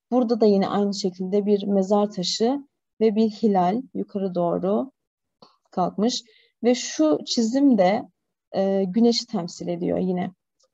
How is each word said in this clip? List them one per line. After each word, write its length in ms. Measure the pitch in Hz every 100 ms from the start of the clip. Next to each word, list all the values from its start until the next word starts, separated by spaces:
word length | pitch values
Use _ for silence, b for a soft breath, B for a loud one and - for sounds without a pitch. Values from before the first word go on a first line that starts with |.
| _
Burada 300 | 247 233 220
da 40 | 214
yine 220 | 196 190
aynı 260 | 202 202
şekilde 520 | 196 190 180 185 208 202
bir 220 | 202 202
mezar 440 | 196 190 208 208
taşı 560 | 196 175 - 226 285 277 _ _ _
ve 140 | 220 208
bir 140 | 220
hilal 520 | 214 220 196 175 226 -
yukarı 420 | 196 202 196 190 180
doğru 560 | 170 175 180 220 269 _ _ _ _ _ b b _
kalkmış. 520 | - 180 180 226 - b b b _
Ve 120 | 226 247
şu 440 | - - 311 302 -
çizim 520 | - 226 262 277 214
de, 320 | 180 165 - _ _ _ _ -
e, 280 | 196 196
güneşi 440 | 190 202 233 233 233
temsil 400 | 202 175 - 175
ediyor 300 | 175 170 175
yine. 340 | 185 180 185 - _ _ _